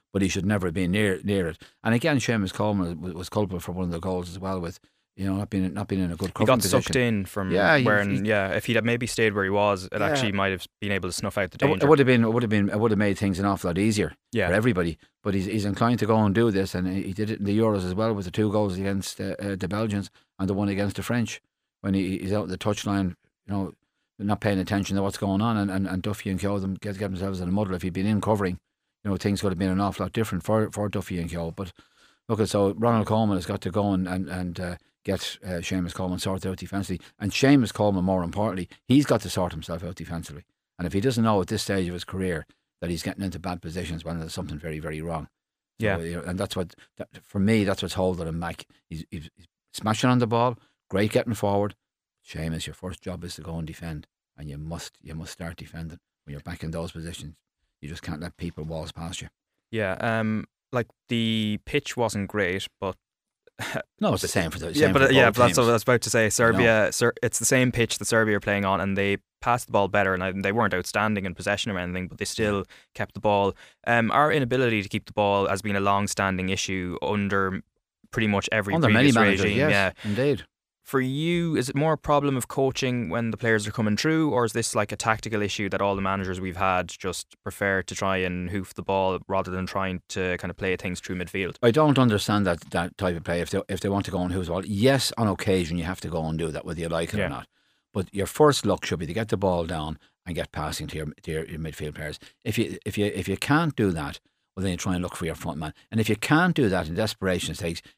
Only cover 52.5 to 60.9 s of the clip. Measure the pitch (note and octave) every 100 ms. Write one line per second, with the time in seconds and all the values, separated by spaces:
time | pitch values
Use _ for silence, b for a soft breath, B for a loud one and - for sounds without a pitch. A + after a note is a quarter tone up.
52.5 | D#2+ D2+ D2+ F#2 F2+ - F2 E2+ - E2
53.5 | E2 D#2+ D#2+ E2+ D#2 - _ _ - D2+
54.5 | C#2+ D#2 E2 - _ - D#2 D#2 - E2+
55.5 | E2+ - E2 E2 F2 _ _ - C#2+ E2+
56.5 | E2 E2 E2 E2+ E2 D#2+ E2 D2 - _
57.5 | _ _ _ D2 - - D#2 E2+ - F2
58.5 | D#2+ D#2 D#2+ D#2 - E2 - D#2 _ _
59.5 | _ _ A2 G2 F#2+ A#2 A2+ A2 G#2+ -
60.5 | _ _ B2 A2+